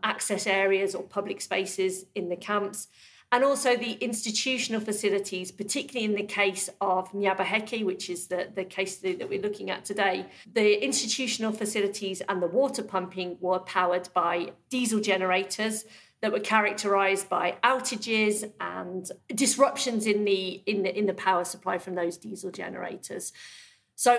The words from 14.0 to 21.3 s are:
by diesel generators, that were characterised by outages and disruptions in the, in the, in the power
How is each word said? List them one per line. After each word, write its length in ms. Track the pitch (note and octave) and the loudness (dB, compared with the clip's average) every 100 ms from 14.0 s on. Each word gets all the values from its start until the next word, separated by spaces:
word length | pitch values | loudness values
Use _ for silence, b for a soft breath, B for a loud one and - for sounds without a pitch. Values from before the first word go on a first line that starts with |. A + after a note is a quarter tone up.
| F3+ | 0
by 380 | F3+ E3+ F3 F3 - - | 0 2 2 -2 -8 -6
diesel 300 | B3+ A#3+ A3 | -2 2 2
generators, 840 | G#3+ F#3+ F#3 F#3 G3 - G#3+ G#3+ - B B B | 2 2 4 2 0 -2 -2 -2 -6 B B B
that 80 | G#3+ | -2
were 80 | G#3 G#3 | 0 2
characterised 720 | A3 G#3 G3+ G#3 G3+ G3 G3 - | 4 4 0 2 4 4 2 0
by 160 | F3 F3 - | 0 0 2
outages 880 | A#3+ C4 A#3 A3 A#3 A3 G#3+ G#3+ G#3+ - | 2 2 0 -4 0 2 2 2 -2 -8
and 540 | F3+ F3+ F3+ F#3 F3+ - - | -8 -6 -6 -6 -8 -12 -6
disruptions 800 | A#3+ C4+ - C#4 - B3+ A3+ A3 | 2 4 6 4 4 -2 0 2
in 180 | G#3 | 2
the, 380 | G#3 F#3+ F#3 - | 4 2 0 -6
in 180 | - G#3 | -4 -2
the, 140 | F#3+ G#3 | 0 0
in 40 | |
the 140 | G#3 F#3 | 0 0
power 160 | F#3+ | 2